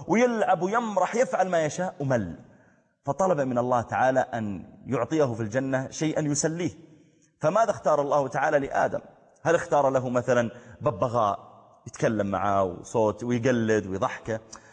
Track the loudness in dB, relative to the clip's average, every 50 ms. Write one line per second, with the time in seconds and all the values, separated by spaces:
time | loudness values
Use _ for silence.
0 | -4 0 2 4 4 4 2 0 2 2 0 0 0 0 0 0 -2 0 0 0
1 | 0 0 2 0 0 0 2 0 0 2 2 0 0 0 -2 -4 -6 -6 -6 -4
2 | -2 0 0 0 0 -2 -8 -12 -16 -20 -20 -20 _ _ _ _ _ _ _ _
3 | -6 -4 -2 0 2 2 2 2 0 0 0 0 0 2 0 0 0 -2 0 2
4 | 2 4 4 2 0 -2 -4 -6 -4 -4 -6 -8 -10 -14 -20 -14 -8 -4 -2 -2
5 | -2 0 2 2 2 0 0 -4 -4 -2 -2 -2 -2 0 -2 -2 -4 -4 -6 -4
6 | -4 -2 -2 -2 -2 -2 -2 0 -2 -2 -2 -2 -4 -6 -6 -8 -20 -20 -20 -20
7 | _ _ _ _ _ _ _ -2 -2 0 2 2 2 2 0 -2 2 2 2 2
8 | 2 2 2 2 2 0 -2 0 0 2 2 2 0 0 0 0 0 0 -2 -4
9 | -8 -10 -20 _ _ _ _ _ 0 2 2 2 2 2 2 2 4 4 2 0
10 | 0 0 -2 0 2 2 2 2 2 0 -4 -10 -20 -20 -12 -4 -4 -2 -2 0
11 | -2 0 2 2 2 2 0 -2 -8 -18 -20 -20 -20 -20 -20 _ -20 -16 -8 -2
12 | -2 0 0 0 0 0 0 0 0 2 2 2 2 0 -2 -8 -10 -4 0 0
13 | 2 2 0 -2 -4 -2 -2 0 2 2 2 2 2 2 2 2 0 -2 -4 -4
14 | -4 -4 -4 -6 -8 -8 -8 -8 -8 -14 -20 -20 -20 -20